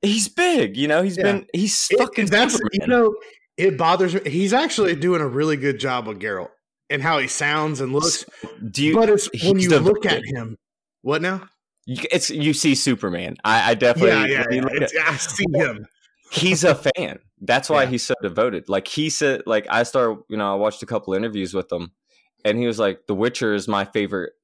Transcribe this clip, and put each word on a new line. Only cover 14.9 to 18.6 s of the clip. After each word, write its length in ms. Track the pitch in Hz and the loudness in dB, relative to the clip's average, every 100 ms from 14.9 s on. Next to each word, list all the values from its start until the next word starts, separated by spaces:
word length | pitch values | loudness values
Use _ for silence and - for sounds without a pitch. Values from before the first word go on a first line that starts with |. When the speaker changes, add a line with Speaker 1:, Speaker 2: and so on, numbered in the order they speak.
| 160 | 0
Speaker 1:
at 120 | 156 | -2
Speaker 2:
I 60 | 143 | -2
see 280 | - - 190 143 | -6 -4 -2 0
him. 300 | 147 107 107 _ _ _ _ | -2 -4 -14 _ _ _ _
Speaker 1:
He's 320 | - 170 180 | -2 0 2
a 120 | 170 143 | 2 2
fan. 440 | 143 - 98 - _ _ | 0 -2 -4 -10 _ _
That's 280 | 98 123 - | 0 0 2
why 140 | 151 | 2
Speaker 2:
Yeah. 60 | 131 | 2
Speaker 1:
he's 140 | 123 | -2
so 100 | - 127 | -2 -4
devoted. 480 | 101 87 120 95 | -4 0 0 -2